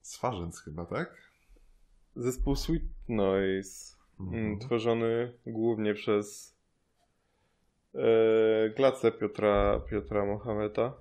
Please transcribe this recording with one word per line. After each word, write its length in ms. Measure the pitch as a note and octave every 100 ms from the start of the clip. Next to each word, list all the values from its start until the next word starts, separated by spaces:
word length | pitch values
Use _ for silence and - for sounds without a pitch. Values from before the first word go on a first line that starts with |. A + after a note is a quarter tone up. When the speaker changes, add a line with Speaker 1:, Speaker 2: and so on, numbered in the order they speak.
Speaker 1:
Swarzędz 580 | - - B2 G#2 E2+ -
chyba, 260 | - D#2 E2+
tak? 320 | B2 - - _ _ _ - _ _ _ _ _ -
Speaker 2:
Zespół 400 | B2 B2 C#3+ C#3
Sweet 280 | - E3 - - -
Noise. 840 | A2+ G2 G2 F#2+ F#2+ G2 - - _ _ -
Speaker 1:
Mhm. 260 | F#2 A#2 G#2+
Speaker 2:
Mm, 140 | G#2
tworzony 760 | A#2 A#2 A#2 A#2 A2+ A#2 A#2+ - -
głównie 480 | A2+ A2+ A2 G#2+
przez, 600 | G#2 - G#2 G#2 - - _ _ _ _ _ _ _ _ _ _ _ _ _ _ -
e, 760 | A#2 A2+ A2+ A2 A2 A2 A2 A2
Glacę 340 | C3+ C3 A#2
Piotra, 680 | - G#2 - G#2+ G2+ G2+ G#2+
Piotra 460 | - G#2+ - G#2 G2+
Mohameda. 680 | G#2 A#2 G#2 G#2 G#2 A#2+ C3+